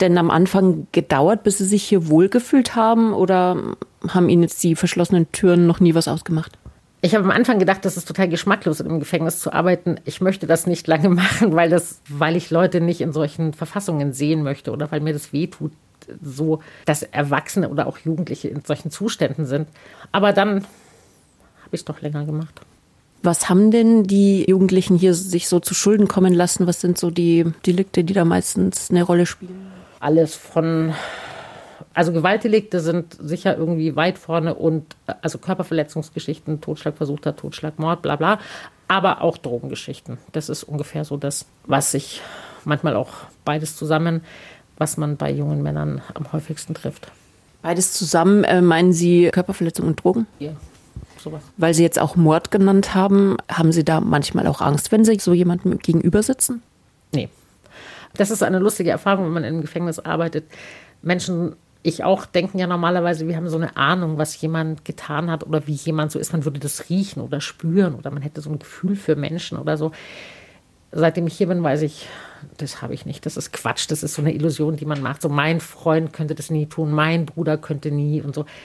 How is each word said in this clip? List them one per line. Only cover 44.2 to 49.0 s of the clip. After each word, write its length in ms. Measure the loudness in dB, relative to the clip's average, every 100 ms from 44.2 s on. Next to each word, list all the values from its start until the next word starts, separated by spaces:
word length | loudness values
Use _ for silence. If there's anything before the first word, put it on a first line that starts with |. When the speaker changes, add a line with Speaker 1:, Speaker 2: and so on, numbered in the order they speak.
| -6 -20 -20 -20 _ -6
Speaker 2:
was 200 | -6 -4
man 200 | -4 -4
bei 160 | -4
jungen 320 | -4 -2 -2
Männern 380 | -4 -4 -4 -6 -10
am 180 | -14 -8
häufigsten 400 | -8 -8 -12 -10
trifft. 380 | -10 -10 -12 -20 _ _ _ _ _
Speaker 1:
Beides 320 | -4 -2 -2
zusammen, 500 | -4 0 2 4 4
äh, 180 | 4 4
meinen 300 | 4 4 4
Sie 380 | 4